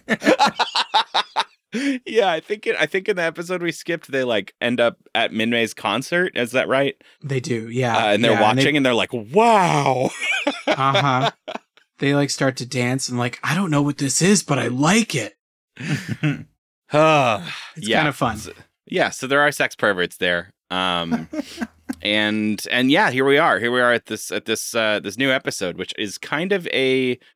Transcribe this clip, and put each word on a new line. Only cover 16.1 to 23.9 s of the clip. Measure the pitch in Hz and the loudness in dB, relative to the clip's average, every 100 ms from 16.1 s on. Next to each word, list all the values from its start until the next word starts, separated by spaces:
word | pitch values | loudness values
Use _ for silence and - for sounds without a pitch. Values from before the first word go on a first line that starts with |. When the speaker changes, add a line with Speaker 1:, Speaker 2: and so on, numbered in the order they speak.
| 110 151 139 - _ _ _ - | -4 -4 -4 -10 _ _ _ -2
Speaker 1:
Uh, | 147 160 151 127 104 87 - - - | 4 4 6 4 0 -4 -14 -16 -10
Speaker 2:
It's | 104 | -2
Speaker 1:
yeah. | 113 | 0
Speaker 2:
kinda | 151 | 0
fun. | 135 123 110 | 0 -4 -4
Speaker 1:
So, | 98 - - _ - | -10 -16 -20 _ -6
yeah, | 185 123 | -2 -2
so | - 131 | -2 -2
there | 143 | 2
are | 147 | 2
sex | 143 131 - | 2 -2 0
perverts | 113 95 87 - | 0 2 0 0
there. | 90 87 85 _ - | 0 0 -4 _ -8
Um, | 92 92 87 85 80 82 311 - - 226 | -2 0 0 -2 -4 -6 -10 -10 -10 -12
Speaker 3:
<laughs> | _ - - | _ -14 -6
Speaker 1:
and, | - 107 107 107 107 104 - | -2 0 0 0 -2 -4 -2
and | 120 127 | 0 2
yeah, | 156 208 | 4 2
here | 127 139 | 2 2
we | 143 | 4
are. | 165 110 | 4 2
Here | 117 | 0
we | 123 | 2
are | 120 | 2